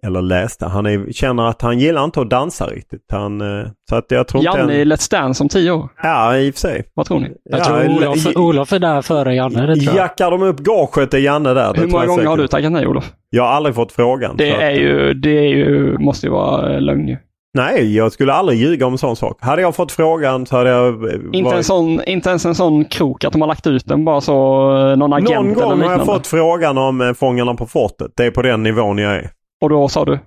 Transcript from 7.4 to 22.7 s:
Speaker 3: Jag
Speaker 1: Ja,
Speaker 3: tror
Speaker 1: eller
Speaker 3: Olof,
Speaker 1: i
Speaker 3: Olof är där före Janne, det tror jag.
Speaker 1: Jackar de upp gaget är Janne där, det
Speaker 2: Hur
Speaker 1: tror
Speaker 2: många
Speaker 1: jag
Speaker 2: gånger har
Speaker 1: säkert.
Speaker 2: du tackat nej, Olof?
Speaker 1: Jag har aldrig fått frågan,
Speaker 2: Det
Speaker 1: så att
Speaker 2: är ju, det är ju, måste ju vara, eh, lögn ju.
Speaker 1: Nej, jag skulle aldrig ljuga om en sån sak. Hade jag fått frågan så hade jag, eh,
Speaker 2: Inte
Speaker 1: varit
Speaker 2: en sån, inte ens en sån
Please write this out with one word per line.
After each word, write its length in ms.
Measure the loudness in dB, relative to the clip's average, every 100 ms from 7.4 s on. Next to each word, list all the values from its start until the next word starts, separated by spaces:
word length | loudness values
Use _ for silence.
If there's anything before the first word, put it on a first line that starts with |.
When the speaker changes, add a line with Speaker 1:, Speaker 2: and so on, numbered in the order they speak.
Speaker 3:
Jag 160 | -6 -2
Speaker 1:
Ja, 40 |
Speaker 3:
tror 120 | 0 0
Speaker 1:
eller 180 | 2 2 0
Speaker 3:
Olof, 180 | 0 0
Speaker 1:
i 100 | 2
Speaker 3:
Olof 360 | 2 2 0
är 60 | 0
där 240 | 0 0
före 320 | 0 -2 0
Janne, 320 | 0 0 0 2
det 80 |
tror 100 | 2
jag. 120 | 2 2
Speaker 1:
Jackar 340 | 0 0 0
de 120 | 2
upp 160 | 0 0
gaget 560 | 0 2 0 0 0
är 40 | 2
Janne 360 | 2 2 2
där, 180 | 2 2
det 80 | 0
Speaker 2:
Hur 60 | 0
Speaker 1:
tror 0 |
Speaker 2:
många 100 | 0
Speaker 1:
jag 40 | 2
Speaker 2:
gånger 180 | 2 2
har 80 | 0
Speaker 1:
säkert. 140 | 0
Speaker 2:
du 60 | 0
tackat 160 | 0
nej, 140 | 0 0
Olof? 260 | -2 -6 -14 _
Speaker 1:
Jag 120 | 0
har 80 | 2
aldrig 240 | 2 0
fått 180 | -2 -4
frågan, 440 | 0 0 0 -4 -2
Speaker 2:
Det 140 | 0
Speaker 1:
så 60 | 2
att 60 |
Speaker 2:
är 80 | 0
ju, 440 | 2 2 2 0
det 240 | 0 2 2
är 100 | 2
ju, 500 | 2 2 2 2 0
måste 280 | 0 0 -2
ju 60 |
vara, 420 | -2 0 -2 -2
eh, 60 | -2
lögn 280 | -2 -2 -4
ju. 80 | -6 _ _ _
Speaker 1:
Nej, 420 | -4 0 0 2 2
jag 160 | 0
skulle 200 | 2 0
aldrig 260 | 2 2 2
ljuga 280 | 2 2 0
om 60 |
en 60 | 0
sån 180 | -4 -4
sak. 220 | -6 -6
Hade 220 | -2 0
jag 120 | 0 0
fått 160 | -6
frågan 540 | 0 0 2 0 -2 -2
så 100 | 0
hade 140 | 2
jag, 380 | 4 2 0 -4
eh, 60 | -6 -4
Speaker 2:
Inte 120 | -2
Speaker 1:
varit 120 | 0 0
Speaker 2:
en 80 |
sån, 380 | 0 0 2 0
inte 240 | -2 -2 -2
ens 180 | -2 -2
en 80 |
sån 300 | 0 2